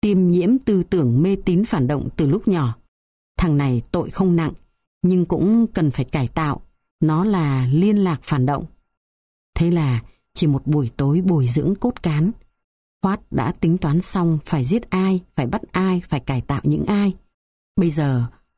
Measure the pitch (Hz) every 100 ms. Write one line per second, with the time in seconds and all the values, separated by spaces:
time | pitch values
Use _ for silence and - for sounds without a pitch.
0 | 208 190 180 175 180 254 - 196 175 185
1 | 131 120 175 196 - 175 214 180 127 147
2 | 120 - 151 175 220 180 131 113 _ _
3 | _ _ _ - 180 147 143 123 117 180
4 | 156 - 190 170 160 - _ _ _ _
5 | 180 185 170 175 185 226 226 - 156 -
6 | 131 160 123 - 156 139 - _ _ _
7 | 156 156 202 196 151 135 127 143 196 208
8 | 190 147 - - 127 143 160 - _ _
9 | _ _ _ _ _ - 170 170 147 120
10 | - _ _ - 160 135 - 147 120 -
11 | 139 156 185 170 123 123 147 196 247 -
12 | 175 151 170 233 _ _ _ _ _ _
13 | 196 202 - 139 123 - 160 180 156 156
14 | - 196 170 160 - 156 123 208 233 185
15 | 190 185 180 - 123 135 - - 190 180
16 | 175 143 - 135 - 139 143 151 - 202
17 | 202 185 _ _ _ _ _ - 170 151
18 | 147 127 120 - _